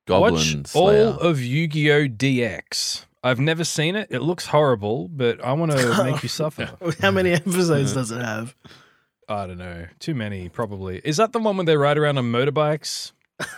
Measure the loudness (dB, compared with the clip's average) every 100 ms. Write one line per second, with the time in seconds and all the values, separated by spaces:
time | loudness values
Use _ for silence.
0 | 2 4 6 4 0 -2 -2 2 6 6
1 | 4 2 0 0 0 -2 -2 0 2 4
2 | 2 0 0 2 0 -4 -8 -6 -6 -6
3 | -12 _ 0 2 2 0 -2 -2 -2 -2
4 | -4 -4 -2 -4 0 2 4 2 0 -4
5 | -4 -2 0 0 -2 0 0 2 2 2
6 | 0 -2 -4 -4 -6 -6 -10 -8 -6 0
7 | 0 2 2 0 0 0 2 2 0 -2
8 | -4 -6 -6 -6 -8 -14 -20 -20 _ _
9 | _ _ -8 -8 -8 -10 -12 -12 -14 -12
10 | -6 -4 -4 -6 -8 -6 -6 -6 -8 -6
11 | -2 0 0 0 0 0 2 4 4 4
12 | 2 2 0 2 2 2 0 -2 -6 -10
13 | -12 _ _ -12 -12